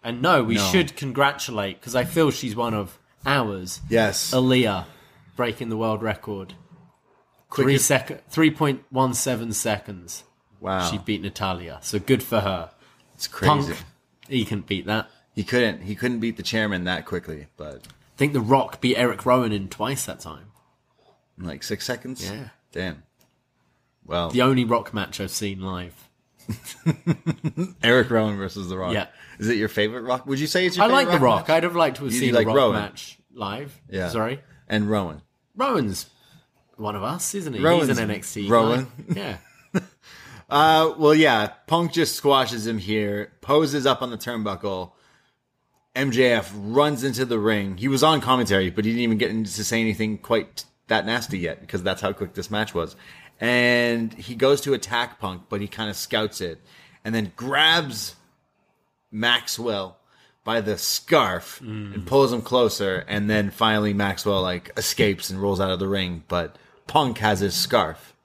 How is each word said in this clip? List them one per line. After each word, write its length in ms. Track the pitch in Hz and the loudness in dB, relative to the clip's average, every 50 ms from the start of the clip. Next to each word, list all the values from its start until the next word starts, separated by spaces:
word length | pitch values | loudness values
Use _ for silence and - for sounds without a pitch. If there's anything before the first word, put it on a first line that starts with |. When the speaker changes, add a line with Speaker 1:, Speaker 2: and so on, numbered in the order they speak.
| _ | _
Speaker 1:
And 180 | 117 120 120 127 | -6 -6 0 2
no, 220 | 165 180 147 123 | 4 4 4 4
we 100 | 110 117 | 4 2
Speaker 2:
No. 100 | 104 101 95 | 2 2 4
Speaker 1:
should 260 | - 190 170 139 - | 4 4 2 2 -2
congratulate, 840 | - 143 135 123 135 139 139 139 - - - 123 104 101 98 92 - - | -8 -8 -6 0 2 2 2 2 -2 -8 -6 -4 -4 -4 -4 -6 -10 -12
'cause 120 | 123 117 | -2 -2
I 80 | 127 123 | 0 0
feel 260 | 87 - 165 160 147 | 0 2 2 4 4
she's 240 | 127 - - 123 104 | 2 0 -4 -6 -4
one 160 | 113 117 117 110 | -2 -2 -2 -2
of 220 | 107 101 90 - _ _ _ _ _ - | -2 -4 -6 -10 _ _ _ _ _ -2
ours. 540 | 135 139 139 123 107 101 95 92 92 - - - - | 0 0 2 0 0 -4 -6 -8 -10 -10 -12 -6 0
Speaker 2:
Yes. 440 | 113 113 110 104 95 - - - - | 2 2 2 2 0 -2 -4 0 0
Speaker 1:
Aaliyah 520 | 127 127 127 127 127 123 110 101 92 85 - - - - _ _ _ _ - _ | 2 4 4 4 4 4 4 2 0 -4 -10 -16 -20 -20 _ _ _ _ -20 _
breaking 360 | - 123 120 110 - 127 117 | -4 -4 -4 -2 -6 -6 -6
the 80 | 110 110 | -4 -2
world 240 | 113 110 110 110 113 | -2 -2 -2 -2 -2
record. 500 | 110 104 - - - 104 98 95 90 - - - _ - - - _ _ _ _ _ _ _ _ _ _ _ _ _ | -4 -6 -6 -8 -10 -10 -10 -10 -14 -18 -20 -20 _ -20 -20 -20 _ _ _ _ _ _ _ _ _ _ _ _ _
Speaker 2:
Quickest 160 | - - 131 | -2 0 2
Speaker 1:
Three 140 | 131 139 135 | 4 4 4
sec-, 500 | - - 143 127 - - - - _ _ | 4 4 2 0 0 -4 -12 -14 _ _
three 200 | - 156 160 156 | 0 4 4 4
point 340 | 151 151 160 143 139 131 - _ | 4 2 0 0 0 -2 -6 _
one 240 | 135 127 131 131 123 | 0 2 2 2 2
seven 400 | 123 - 135 127 110 117 117 107 | -2 -2 -2 -2 -4 -4 -6 -4
seconds. 680 | - - 117 107 101 - - 101 90 87 87 - - - _ _ _ _ _ _ _ | -4 -2 -2 -2 -2 -4 -12 -14 -14 -14 -16 -16 -18 -18 _ _ _ _ _ _ _
Speaker 2:
Wow. 300 | - 95 95 92 90 85 | -6 -4 -2 0 0 -2
Speaker 1:
She 80 | 85 101 | -2 -4
beat 240 | 90 - 104 95 85 | -4 -4 -4 -4 -4
Natalia. 560 | 98 - - 101 95 92 87 87 85 73 - | -8 -6 -4 -4 -4 -4 -6 -8 -12 -14 -12
So 180 | - - - 104 | -10 -6 -6 -6
good 240 | - - 135 123 - | 2 2 2 2 2
for 180 | - - 110 | 0 0 0
her. 300 | 98 98 95 87 82 - _ _ _ _ _ _ _ _ _ | 0 0 -2 -4 -6 -10 _ _ _ _ _ _ _ _ _
Speaker 2:
It's 120 | - - | -12 -12
crazy. 460 | - - - 107 127 151 143 139 143 82 | -12 -8 0 2 4 4 4 2 -2 -6
Speaker 1:
Punk, 40 | - - - _ _ _ _ _ _ - - | -8 -10 -18 _ _ _ _ _ _ -14 -4
he 160 | 139 127 110 | -2 -2 -2
couldn't 220 | - 117 101 87 | -2 -4 -6 -4
beat 180 | - 101 95 - | -4 -6 -4 -2
that. 240 | 98 107 110 - - _ _ _ _ _ | -2 -4 -4 -4 -6 _ _ _ _ _
Speaker 2:
He 80 | - 101 | -6 -4
couldn't. 420 | - - 123 120 110 98 - 85 | 0 2 2 2 2 0 -4 -8
He 100 | 95 104 | -10 -8
couldn't 260 | 92 123 123 123 117 | -4 -4 -4 -2 -2
beat 160 | 110 117 110 | -2 -4 -4
the 60 | - 95 | -6 -8
chairman 420 | - - 113 107 104 101 90 90 | -4 -2 -2 0 0 -2 -2 -2
that 220 | 90 92 82 73 | -2 -4 -4 -6
quickly, 400 | - - 87 82 - 80 73 71 - _ | -6 -8 -8 -8 -8 -14 -14 -14 -18 _
but 300 | _ 78 76 69 - - | _ -16 -16 -16 -16 -20
Speaker 1:
I 300 | - - _ _ _ _ - | -20 -20 _ _ _ _ -2
think 160 | 139 147 147 | -2 0 0
The 60 | 131 110 | -2 2
Rock 400 | 107 135 - - - - - - | 4 4 4 4 0 -6 -2 0
beat 140 | 123 123 98 | 0 2 4
Eric 260 | 123 120 120 110 - | 2 0 0 -2 2
Rowan 280 | 127 123 127 123 113 107 | 4 4 4 4 2 -2
in 160 | 101 98 95 | -2 -4 -8
twice 360 | - - 107 120 139 131 - | -8 -6 -6 -4 -4 -6 -6
that 160 | - 85 - | -8 -10 -12
time. 280 | - 82 78 71 82 104 _ _ _ _ _ _ _ _ _ _ _ _ _ _ _ _ _ - | -14 -16 -16 -16 -20 -20 _ _ _ _ _ _ _ _ _ _ _ _ _ _ _ _ _ -12
Speaker 2:
In, 80 | 90 | -12
like, 160 | 85 73 69 - | -10 -10 -10 -8
six 240 | - 110 101 - | -8 -6 -6 -4
seconds? 440 | - 123 113 - 127 131 - 90 95 | -6 -6 -6 -6 -12 -12 -10 -10 -10
Speaker 1:
Yeah. 180 | 101 113 135 113 _ _ _ _ - | -10 -10 -12 -16 _ _ _ _ -8
Speaker 2:
Damn. 320 | - 92 92 80 71 - _ _ _ _ _ _ _ _ _ _ _ _ _ _ _ _ _ _ _ _ | -8 -6 -6 -8 -10 -16 _ _ _ _ _ _ _ _ _ _ _ _ _ _ _ _ _ _ _ _
Well, 240 | - 78 87 85 82 | -6 -4 -2 -2 0
Speaker 1:
The 120 | - 123 123 | 2 4 4
only 220 | 131 135 127 123 | 4 4 4 2
Rock 260 | 113 120 117 117 - - | 2 0 0 -2 -4 -6
match 260 | 107 98 - - - | -6 -6 -6 -6 -8
I've 100 | 101 92 | -8 -6
seen 320 | - - 110 101 98 95 92 | -6 -6 -6 -6 -6 -6 -8
live. 420 | 95 92 90 90 90 - _ - _ _ _ _ _ _ _ - | -8 -8 -8 -10 -12 -16 _ -20 _ _ _ _ _ _ _ -12
Speaker 2:
<laughs> 1400 | - 110 - - - - - - 160 156 - _ 170 165 - _ 165 160 - - 160 - - 175 185 - _ - | -10 -10 -10 -10 -18 -18 -4 -2 -2 -2 -2 _ -4 -4 -2 _ -6 -6 -4 -6 -8 -6 -6 -8 -8 -8 _ 2
Eric 280 | 120 120 127 123 127 | 4 4 4 4 4
Rowan 260 | 120 113 110 107 104 | 2 2 2 0 -2
versus 320 | 98 98 92 - 101 98 87 | -4 -6 -8 -8 -10 -8 -8
The 100 | 92 92 | -6 -6
Rock. 140 | 92 90 90 | -4 -2 -2
Speaker 1:
Yeah. 140 | 104 92 - _ - - - - - | -2 -4 -6 _ -20 -20 -20 -14 -6
Speaker 2:
Is 100 | 107 110 | -2 -2
it 80 | 120 | 0
your 120 | 107 107 110 | 0 0 -2
favorite 340 | - - 104 107 113 127 113 | 0 0 0 0 -2 -6 -4
Rock? 240 | 127 123 127 - | -4 -4 -4 -2
Would 120 | 135 139 135 | -4 -4 -2
you 60 | 151 | -2
say 200 | 151 - 185 185 | 0 0 0 0
it's 100 | 180 180 | 0 2
your 80 | 180 202 | 4 4
Speaker 1:
I 40 | 233 | 6
like 180 | 254 277 269 | 6 4 4
Speaker 2:
favorite 120 | 202 175 160 | 4 4 4
Speaker 1:
The 40 | 135 | 6
Speaker 2:
Rock 120 | 123 110 95 | 6 4 4
Speaker 1:
Rock. 80 | - - | 2 2
Speaker 2:
match? 80 | 156 | 2
Speaker 1:
I'd 60 | 165 165 | 2 2
have 120 | 180 170 | 2 2
liked 200 | 170 165 147 131 131 | 2 2 2 2 -4
to 60 | 143 | -4
have 80 | 131 113 | -4 -2
Speaker 2:
You, 60 | 123 | 0
Speaker 1:
seen 100 | 135 127 | 2 4
Speaker 2:
you 60 | 120 | 4
like 120 | 120 110 | 4 4
Speaker 1:
a 20 | 110 | 6
Rock 80 | 110 | 4
Speaker 2:
Rowan? 200 | 139 131 113 101 107 | 4 4 4 4 2
Speaker 1:
match 380 | 104 101 - - - - - _ _ _ _ | -2 -4 -8 -14 -18 -18 -18 _ _ _ _
live. 480 | 127 110 98 101 120 143 139 123 - _ - | -8 -8 -6 -6 -8 -10 -14 -16 -20 _ -8
Speaker 2:
Yeah. 180 | 98 95 92 87 | -6 -4 -4 -2
Speaker 1:
Sorry? 320 | - 113 110 113 135 143 - _ - - _ _ | -2 -2 -2 -2 -4 -8 -10 _ -20 -20 _ _
Speaker 2:
And 200 | - 107 104 104 | -2 -2 0 2
Rowan. 340 | 110 104 95 85 76 73 - _ _ _ _ _ _ | 0 0 0 -2 -8 -12 -18 _ _ _ _ _ _
Speaker 1:
Rowan's 500 | - 247 277 247 180 131 104 92 - - - _ _ _ _ _ - _ _ _ _ _ _ _ | -4 -2 0 0 0 0 -2 -4 -6 -10 -14 _ _ _ _ _ -20 _ _ _ _ _ _ _
one 200 | - - - - | -8 -6 -6 -4
of 60 | 101 95 | -4 -4
us, 320 | 117 156 175 - - - | -4 -4 -4 -6 -6 -6
isn't 200 | 202 180 151 127 | -6 -6 -6 -4
he? 60 | 107 | 0
Speaker 2:
Rowan's 280 | 135 160 170 170 156 131 | 2 4 4 4 4 2
Speaker 1:
He's 100 | 113 104 | 2 0
an 120 | 113 107 | 0 -2
N 60 | 104 | -4
X 160 | 95 - - - | -6 -8 -10 -8
T 140 | 107 101 98 | -6 0 2
Speaker 2:
Rowan. 400 | 113 117 113 113 120 127 131 127 - 127 156 - 170 | 4 4 4 4 2 0 -2 -4 -10 -18 -6 -6 -4
Speaker 1:
guy. 20 | 190 202 151 101 - _ - _ _ _ _ - | -4 -4 -8 -8 -10 _ -20 _ _ _ _ -4
Yeah. 60 | 190 - | -4 -4
Speaker 2:
<laughs> 40 | - _ _ _ - - - - - - - - _ | -4 _ _ _ -20 -20 -20 -20 -20 -20 -20 -10 _
Uh, 440 | - 143 156 160 160 156 160 160 160 - | 4 4 6 6 6 6 4 4 2 4
well, 160 | 156 147 156 | 6 6 8
yeah, 320 | 156 160 147 123 110 107 101 - - _ | 8 8 6 6 4 2 0 -4 -12 _
Punk 240 | - 160 170 175 165 | 0 2 2 2 2
just 240 | - 170 160 - - | 2 0 0 0 0
squashes 520 | - - 143 139 135 131 110 123 117 107 | 0 2 4 4 4 4 0 -2 -6 -4
him 100 | 113 113 | -4 -4
here, 560 | 107 90 98 107 107 104 101 101 104 104 - _ _ | -4 -2 -2 -2 0 0 -2 -2 -4 -6 -10 _ _
poses 460 | - - 139 151 160 143 139 147 127 | -2 2 4 4 4 4 0 0 2
up 160 | 139 127 123 131 | 2 0 0 -2
on 80 | 123 | -8
the 80 | 120 107 | -8 -10
turnbuckle. 760 | - 123 120 113 107 104 98 92 - 101 95 92 90 87 _ _ _ _ _ _ _ _ _ _ _ _ _ _ _ _ _ _ _ _ _ | -10 -8 -6 -6 -4 -6 -6 -6 -6 -6 -6 -6 -8 -10 _ _ _ _ _ _ _ _ _ _ _ _ _ _ _ _ _ _ _ _ _
M 140 | 123 135 139 | -2 -2 0
J 220 | 117 123 131 123 120 | 2 4 4 4 4
F 200 | 110 92 87 98 | 2 0 -4 -10
runs 480 | 104 98 104 113 135 147 151 147 123 123 | -10 -8 0 2 2 4 4 2 -2 -4
into 220 | 135 123 113 131 | -4 -2 -2 -2
the 140 | 120 120 110 | 0 0 0
ring. 400 | 104 110 110 104 101 98 95 90 | 2 2 2 0 0 -4 -6 -4
He 100 | 110 135 | -2 -2
was 140 | 135 131 135 | 2 4 4
on 180 | 156 160 147 | 4 4 2
commentary, 480 | 117 120 131 127 120 98 101 98 95 90 | 2 2 2 2 2 2 2 2 2 0
but 160 | 85 - 104 | -2 -2 -2
he 60 | 110 | 0
didn't 120 | 117 120 120 | 0 0 0
even 140 | 113 110 104 | 0 2 2
get 120 | 101 85 | 0 0
into 180 | 101 113 113 98 87 107 104 | -2 -4 -4 -6 -6 -6 -4
say 160 | - 117 113 | -2 -2 0
anything 380 | 113 110 101 92 110 107 107 101 | 0 0 0 -2 -2 -4 -4 -6
quite 460 | - - 117 113 - - _ - - _ _ _ _ - | -2 0 0 0 0 -4 _ -16 -16 _ _ _ _ 0
that 180 | 113 110 92 | 0 0 0
nasty 320 | 104 113 120 117 - - 92 | 0 -2 -4 -4 -4 -6 -4
yet 240 | 85 80 - - - | -4 -4 -6 -8 -12
because 200 | - - 98 90 | -8 -8 -4 -2
that's 200 | 98 95 - - | -2 -4 -2 -2
how 100 | 98 98 | -4 -2
quick 220 | - 104 85 - | -2 -8 -8 -8
this 160 | 98 90 - | -10 -10 -6
match 240 | 104 104 110 104 - | -2 -4 -4 -2 -2
was. 200 | 87 82 76 - - - - - - - - _ _ | -4 -4 -4 -8 -18 -20 -20 -20 -20 -20 -20 _ _
And 720 | - 117 123 123 123 123 123 120 120 120 120 117 113 110 - | -2 2 2 4 4 4 4 4 2 2 0 0 -2 -6 -8
he 220 | - 98 107 123 | -12 -14 -12 -4
goes 260 | 113 127 131 143 135 | 2 4 4 4 4
to 140 | - 143 135 | 2 -2 -2
attack 440 | 117 - - 120 120 120 123 - _ | -2 -2 -4 -2 -2 -2 -2 -6 _
Punk, 260 | - 95 92 90 92 _ | -8 -8 -8 -8 -10 _
but 140 | 113 101 101 | -6 -6 -6
he 40 | |
kinda 280 | 98 - - 113 107 101 | -8 -8 -8 -8 -8 -6
scouts 480 | - - - - 110 107 104 - - 95 | -8 -8 -2 -2 -2 -2 -2 -4 -6 -8
it 180 | 87 80 - _ _ - - - - _ _ _ | -8 -8 -10 _ _ -20 -20 -20 -20 _ _ _
and 100 | 110 113 | -4 -2
then 180 | 113 107 - - | -2 -2 -2 -6
grabs 800 | - 123 131 135 139 156 160 165 170 165 135 113 107 104 - - _ _ _ _ _ _ _ _ _ _ _ _ _ _ _ _ _ _ _ | -10 -6 -2 2 4 4 6 4 4 2 -2 -6 -8 -10 -10 -12 _ _ _ _ _ _ _ _ _ _ _ _ _ _ _ _ _ _ _
Maxwell 840 | - 107 110 120 120 120 - - - - 117 120 107 101 95 92 90 _ _ _ _ _ _ _ _ _ _ | -6 -2 0 2 2 0 0 -4 -8 -4 -2 -2 -2 -2 -4 -6 -10 _ _ _ _ _ _ _ _ _ _
by 160 | - 113 117 | 0 0 0
the 160 | 104 107 104 | 0 0 -4
scarf 840 | 87 - - - - - - 127 147 123 98 92 85 - - - - 131 | -2 -2 -4 -4 -4 0 2 4 4 4 4 0 -4 -6 -10 -18 -16 -12
Speaker 1:
Mm. 300 | 117 107 107 104 101 101 | -10 -10 -8 -8 -8 -8
Speaker 2:
and 120 | 101 90 | -10 -6
pulls 260 | 87 127 139 139 123 123 | 2 4 4 6 6 2
him 100 | 117 110 | -2 -4
closer. 600 | - 123 123 120 110 - - 104 98 95 92 - - | 0 2 4 4 4 2 0 -2 -2 -2 -2 -4 -4
And 220 | 104 104 104 104 | -4 -2 0 2
then 200 | 107 107 101 101 | 2 2 2 0
finally 440 | - - 113 110 107 107 104 104 101 | -2 0 2 2 2 2 2 0 0
Maxwell, 480 | 101 101 98 95 - - 107 101 95 92 | 0 0 0 -2 -2 0 0 2 2 0
like, 300 | 92 90 90 - - - | 0 -2 -4 -8 -8 -8
escapes 540 | - 107 - - - 120 104 98 90 - - | -4 -4 -4 0 2 2 2 2 0 -4 -8
and 100 | 95 95 | -6 -2
rolls 180 | 98 101 98 92 | 0 0 2 2
out 120 | 98 95 | 0 0
of 80 | 92 87 | 0 -2
the 100 | 98 95 | 0 -2
ring, 340 | 98 98 95 90 87 82 80 _ | 0 0 -2 -2 -4 -8 -8 _
but 280 | - 87 85 78 - - _ _ _ _ _ | -2 -2 -2 -4 -8 -18 _ _ _ _ _
Punk 320 | - - 156 147 127 110 - | 0 2 2 2 2 0 0
has 220 | 107 107 104 92 | 2 2 2 2
his 140 | 98 98 - | 0 0 0
scarf. 560 | - - - - 117 92 78 73 - - - _ _ _ | -2 -2 2 2 2 2 2 -4 -10 -16 -20 _ _ _